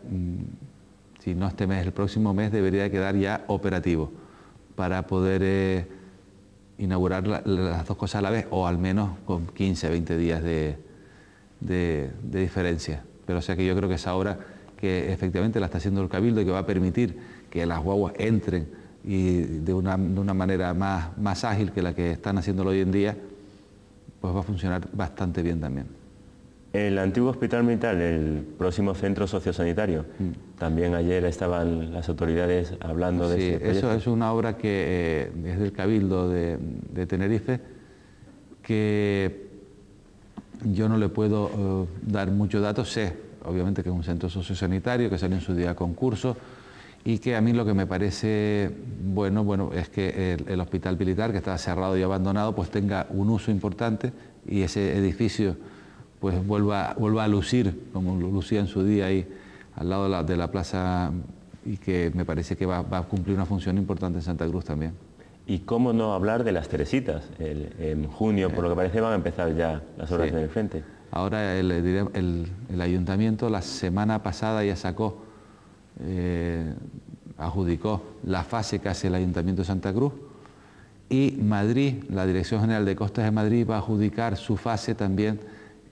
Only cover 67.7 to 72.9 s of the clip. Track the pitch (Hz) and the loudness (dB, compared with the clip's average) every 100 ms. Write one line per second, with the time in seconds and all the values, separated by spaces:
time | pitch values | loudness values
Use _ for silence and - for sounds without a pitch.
67.7 | - 80 76 76 - 110 101 92 87 85 | -6 -4 -2 -4 0 2 2 2 2 0
68.7 | 87 92 104 113 104 85 82 85 80 82 | 2 2 2 2 2 0 0 0 2 0
69.7 | 78 - - 78 87 78 82 78 110 107 | -2 -6 -10 -2 0 2 0 -2 -2 -2
70.7 | 80 76 - - - 95 110 101 92 92 | -4 -8 -16 -8 -4 -2 0 0 2 2
71.7 | 87 87 95 101 - 90 85 85 92 123 | 2 2 2 0 0 0 0 -4 -8 -6
72.7 | 92 87 | -2 0